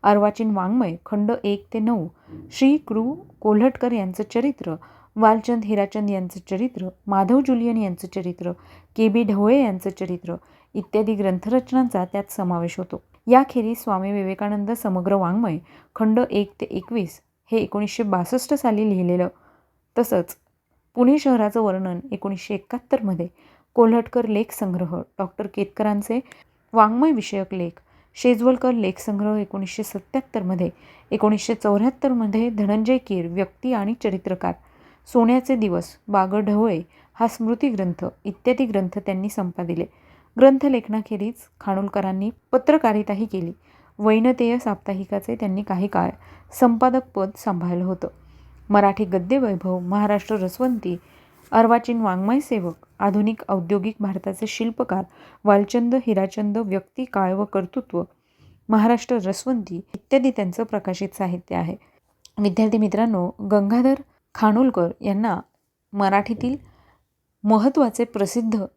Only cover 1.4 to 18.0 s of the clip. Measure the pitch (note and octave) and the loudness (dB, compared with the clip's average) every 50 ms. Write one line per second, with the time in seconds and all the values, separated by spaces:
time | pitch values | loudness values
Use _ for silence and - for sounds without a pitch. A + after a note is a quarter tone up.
1.4 | - G#3 G3+ G3+ G3+ _ - A3+ G#3+ A3+ A#3+ G#3 D#3 F3+ - _ _ - D#3+ D#3 | -2 -2 -2 -2 -6 _ -6 -2 0 0 0 -2 -4 -6 -10 _ _ -20 -20 -20
2.4 | - - - - C4+ C4+ C#4+ D4+ - - A3+ A3 A3+ B3 D4 F4+ G4 - - _ | -20 -16 -2 2 4 4 4 4 0 -2 -4 -2 -2 -2 -4 -8 -12 -20 -20 _
3.4 | - G#3+ G#3 G#3 A#3 C4 B3+ - - B3 A#3+ A3+ G3 F#3 F3+ - G#3+ - - A#3 | 0 2 4 6 4 4 2 2 -2 -2 -2 -2 -4 -4 -6 -8 -8 -4 -2 -2
4.4 | - F#3 - - - E3+ D#3+ E3 - - - - _ _ _ G#3+ A3 A3 A3 A3+ | 0 0 -2 -4 -6 -8 -8 -8 -10 -20 -20 -20 _ _ _ 4 6 6 6 4
5.4 | G#3+ - A#3+ A#3 G#3+ G#3 G#3+ G3+ G3 G3+ - G#3+ G#3 G3+ G3+ F#3+ F#3 F3+ - F#3 | 0 -2 -2 -2 -2 -2 0 0 -2 -2 -2 -4 -2 -2 -2 -2 -4 -6 -10 -14
6.4 | - - G3 F#3+ A#3 B3+ - - F#3 F#3 - _ _ G3+ G3+ G3 G3 F#3 A#3+ C4+ | -10 -8 -4 -4 -4 -4 -6 -8 -10 -10 -12 _ _ 0 2 2 4 4 4 4
7.4 | C#4 C4+ B3+ A#3 A#3 A#3 A#3 A3+ G#3+ F#3+ F3+ - - F#3 - G3 F3 F3+ F3 - | 4 2 0 0 0 0 0 0 -2 -2 -4 -6 -10 -8 -8 -6 -6 -6 -8 -6
8.4 | F3 F3+ F3 - - - - - _ _ _ - A3 A3 G3 A#3 A#3+ G3+ G#3 G3 | -8 -8 -8 -8 -14 -20 -20 -20 _ _ _ 2 2 4 4 2 2 2 2 2
9.4 | G3+ G#3+ B3+ C#4+ C4+ A3 F#3+ F#3 - G3 F#3+ - F#3 F3 F3+ F3 - E3+ E3+ F3 | 4 4 6 4 4 2 0 -4 -6 -8 -8 -6 -6 -6 -6 -8 -8 -10 -10 -10
10.4 | _ _ _ _ _ _ _ G#3+ F#3 - - G#3+ G#3+ G#3 A3 G3+ G3+ F#3+ F#3 F3+ | _ _ _ _ _ _ _ -8 -8 -2 -2 0 0 0 0 0 0 0 -2 -2
11.4 | - G#3+ A#3 B3+ B3+ B3+ B3+ C4 C4 B3 - G3 F3+ F3+ - G3+ G3+ - - - | -2 0 0 0 0 2 0 0 0 2 0 -4 -4 -2 -4 -8 -8 -6 -6 -4
12.4 | F#3+ F3+ F3+ E3+ E3+ E3+ - - F#3 - - F3 _ _ _ _ _ A3+ B3 C4 | -2 -2 -2 -2 -2 -4 -6 -8 -10 -10 -10 -14 _ _ _ _ _ 6 6 6
13.4 | C#4 C4+ - B3+ G#3+ A3 A#3 - - A#3 G3+ F#3 F#3+ G3 G3+ G3+ G3 F#3+ F#3+ F#3 | 6 4 0 -2 -2 -2 -4 -6 -4 -4 -2 -2 -2 -2 -4 -4 -4 -4 -4 -4
14.4 | G#3 G#3 G#3 G#3 G3+ G3+ A#3+ A#3 - G#3+ F#3 F#3 F3 F#3+ G3+ G3 F#3 E3+ F3+ G#3+ | -4 -4 -2 -4 -2 -4 -4 -4 -2 -2 -2 0 0 2 2 2 2 2 0 0
15.4 | A#3+ G3+ D#3+ E3+ - _ - - _ _ _ - A3+ A3 A3 A#3+ B3 B3 - G3+ | 0 0 -2 -4 -8 _ -20 -20 _ _ _ -2 0 2 4 2 2 2 0 -2
16.4 | G#3 G3+ - _ - - - F#3 F3+ - A#3 A#3 F#3 E3 - - _ _ _ _ | -2 -2 -6 _ -10 -6 -6 -8 -8 -4 -4 -4 -4 -4 -8 -16 _ _ _ _
17.4 | _ _ A3+ A3+ G#3+ G#3 - G3+ G#3 G3 - - | _ _ -2 -2 -2 -2 -4 -4 -4 -4 -4 -4